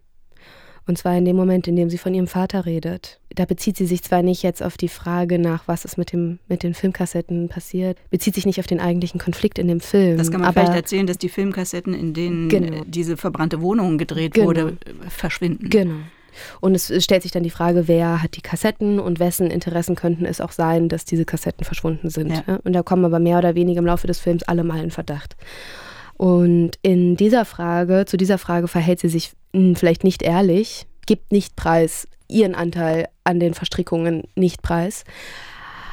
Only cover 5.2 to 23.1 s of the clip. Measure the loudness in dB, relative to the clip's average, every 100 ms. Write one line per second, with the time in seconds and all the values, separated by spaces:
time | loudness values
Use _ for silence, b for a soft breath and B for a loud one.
5.2 | 0 0 0 -2 -4 -6 -6 -6 -4 -2
6.2 | -4 -6 -6 -4 -4 -2 -2 -2 -4 -4
7.2 | -4 -4 -4 -6 -8 -4 -4 -6 b -2
8.2 | 0 0 -2 -2 -2 0 0 0 -2 -4
9.2 | -4 0 -2 0 0 0 2 4 4 4
10.2 | 2 2 2 4 4 2 0 0 0 -2
11.2 | -4 -2 -4 -2 -6 -6 -6 -4 -4 -4
12.2 | -4 -2 2 2 2 -4 -8 -4 -4 -2
13.2 | -4 -2 -2 -2 0 0 2 0 -2 -2
14.2 | 0 4 4 2 0 -6 -14 -16 -14 -8
15.2 | -8 -4 -4 -4 2 2 2 -4 -12 B
16.2 | B B B B 2 2 2 -2 2 2
17.2 | 2 -4 -4 -2 2 2 4 2 4 0
18.2 | -2 -6 -8 -2 -2 0 0 0 0 0
19.2 | 0 2 0 0 -2 -4 -2 -2 -2 -2
20.2 | -2 -4 -6 -2 2 2 2 -2 -2 -2
21.2 | -2 -2 -6 -6 -6 -4 -4 -4 -6 -4
22.2 | -2 -4 -2 -4 0 0 2 2 4